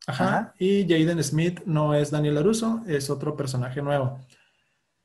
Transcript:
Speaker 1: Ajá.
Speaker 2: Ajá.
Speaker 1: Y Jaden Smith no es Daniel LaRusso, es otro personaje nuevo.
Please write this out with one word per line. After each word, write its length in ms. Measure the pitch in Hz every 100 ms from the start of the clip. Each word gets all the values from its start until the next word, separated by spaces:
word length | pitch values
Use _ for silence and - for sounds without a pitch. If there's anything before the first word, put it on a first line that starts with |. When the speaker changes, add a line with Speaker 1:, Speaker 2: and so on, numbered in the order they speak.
| -
Speaker 1:
Ajá. 180 | 127
Speaker 2:
Ajá. 300 | 185 185 220 -
Speaker 1:
Y 240 | 185 202
Jaden 400 | 175 165 160 170
Smith 380 | 135 151 165 175
no 300 | 190 151 151
es 160 | 147 147
Daniel 240 | 151 151
LaRusso, 480 | 147 180 226 226 226 185
es 220 | 143 135
otro 280 | 135 147 147
personaje 440 | 131 127 123 139
nuevo. 380 | 143 143 127 - - _ _ _ _ _ _ _